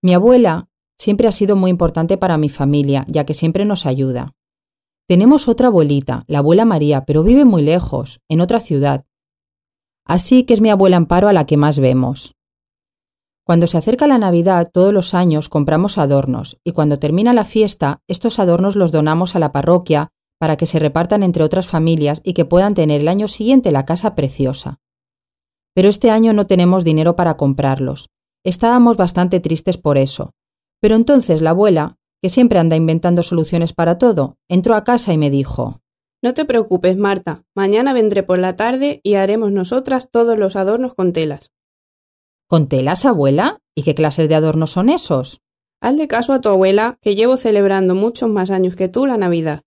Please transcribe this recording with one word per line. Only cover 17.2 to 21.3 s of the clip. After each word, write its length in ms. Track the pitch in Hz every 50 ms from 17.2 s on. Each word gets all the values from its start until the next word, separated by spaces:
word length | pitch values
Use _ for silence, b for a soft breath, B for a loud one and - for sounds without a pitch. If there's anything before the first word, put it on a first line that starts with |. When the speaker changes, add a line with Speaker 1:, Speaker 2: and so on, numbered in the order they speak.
| 214 240 247
Speaker 1:
la 120 | 240 208
fiesta, 560 | 208 - 220 214 202 - _ - 143 139 - _
estos 320 | _ 180 - - 233 220 -
adornos 380 | 202 180 170 170 185 202 196
los 160 | 202 190 165 156
donamos 420 | 156 151 151 156 165 185 180 -
a 60 | 180
la 100 | 160 143
parroquia 600 | - 139 139 160 175 175 175 - 160 147 151 - _ _ _ _ _ _
para 180 | 165 160 156
que 100 | 147 170
se 120 | 156 - 160
repartan 460 | 151 147 139 165 175 175 214 208 196
entre 180 | 180